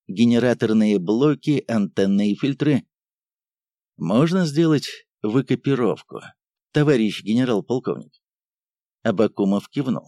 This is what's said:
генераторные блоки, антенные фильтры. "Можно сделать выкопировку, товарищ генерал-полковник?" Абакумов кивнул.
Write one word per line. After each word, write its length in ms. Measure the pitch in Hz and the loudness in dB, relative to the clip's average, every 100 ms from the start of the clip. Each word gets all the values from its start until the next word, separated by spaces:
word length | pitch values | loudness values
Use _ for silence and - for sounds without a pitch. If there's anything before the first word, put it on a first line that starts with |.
| - | -8
генераторные 920 | 95 117 120 123 117 113 110 107 101 | 0 2 4 2 2 0 2 2 2
блоки, 680 | 87 113 151 143 151 139 - | 0 0 2 0 -2 -2 -2
антенные 720 | 113 98 - 98 98 104 101 | -2 -2 0 0 2 0 -2
фильтры. 480 | 139 131 147 131 - _ _ _ _ _ _ _ _ _ _ - | -4 -2 0 0 -2 _ _ _ _ _ _ _ _ _ _ -10
"Можно 500 | 85 110 160 190 165 | -2 0 2 0 0
сделать 420 | 143 165 147 - - _ _ | 2 2 2 -2 -12 _ _
выкопировку, 1000 | 107 123 131 127 139 131 110 76 - 60 - - _ _ _ | -2 -2 0 -2 -2 0 0 -2 -8 -18 -18 -20 _ _ _
товарищ 500 | 151 147 131 107 - | 0 2 2 0 -4
генерал-полковник?" 920 | 95 117 127 104 - 127 - 60 - _ _ _ _ _ _ _ _ _ | -2 0 0 -2 -2 -4 -4 -8 -10 _ _ _ _ _ _ _ _ _
Абакумов 680 | 113 101 107 - 98 101 - | -4 0 0 0 -2 -2 -4
кивнул. 380 | 139 131 101 | -6 -6 -6